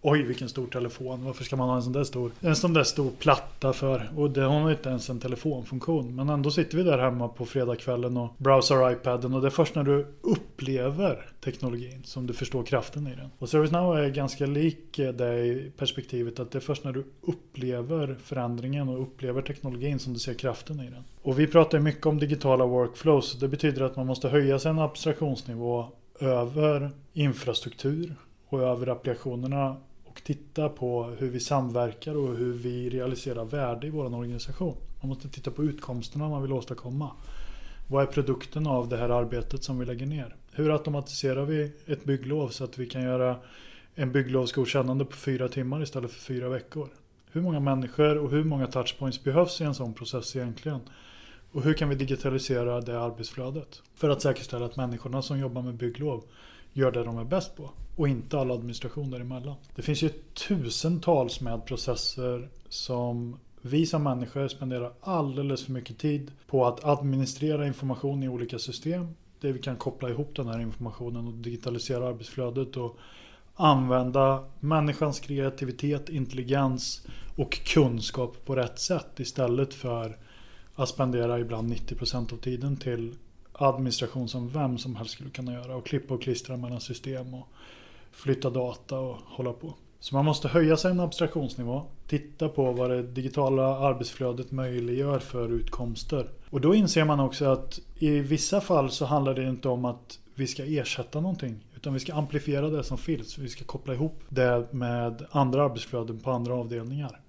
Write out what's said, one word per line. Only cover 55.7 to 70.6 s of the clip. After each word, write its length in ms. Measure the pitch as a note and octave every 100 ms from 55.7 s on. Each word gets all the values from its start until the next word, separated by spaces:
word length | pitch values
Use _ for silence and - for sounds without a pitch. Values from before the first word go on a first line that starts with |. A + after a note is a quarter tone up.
| A#2
bygglov 480 | A#2+ A#2 D3 A#2+ - - - - - C3+
gör 140 | C3
det 120 | B2
de 140 | A#2 A#2
är 60 |
bäst 320 | A2+ F#3 - -
på 140 | C#3+ - - -
och 120 | D3
inte 320 | B2+ - D3
all 120 | C3
administration 600 | B2 A#2+ A2+ B2 D3 C#3
däremellan. 440 | B2+ A#2+ B2+ C3 C#3 - -
Det 60 |
finns 220 | C3 C#3+
ju 60 | D#3+ - - - -
tusentals 960 | G3 A#2+ - D#3+ F3 E3+ D#3+ A#2+ -
med 240 | B2 A2+ -
processer 840 | B2+ - A2+ - - B2 B2 B2+ - -
som 680 | - - B2 A#2+ A#2+ A#2+ B2+ - -
vi 240 | B2 C#3+ E3
som 180 | D#3+
människor 440 | D3 B2 A#2+ C#3 C#3
spenderar 460 | - C3 B2+ A#2+ -
alldeles 640 | - F3+ C#3+ C3 C#3+ C3 -
för 60 |
mycket 260 | B2+ - A2+
tid 340 | D3+ D3 C3+ - -
på 180 | C3+ B2
att 200 | B2 D3+
administrera 840 | C#3+ C#3 C3+ C3 - D3+ D3+ C#3+
information 560 | B2+ C3+ B2 C#3 C#3
i 60 | C3
olika 300 | A#2+ A#2 A#2+
system. 480 | - A#2+ D#3 F3+ F3 D#3+ - -
Där 120 | C#3+
vi 80 | B2+
kan 160 | C3+ B2
koppla 340 | - B2 B2+
ihop 260 | A#2 D3 -
den 120 | A#2+
här 120 |
informationen 680 | A#2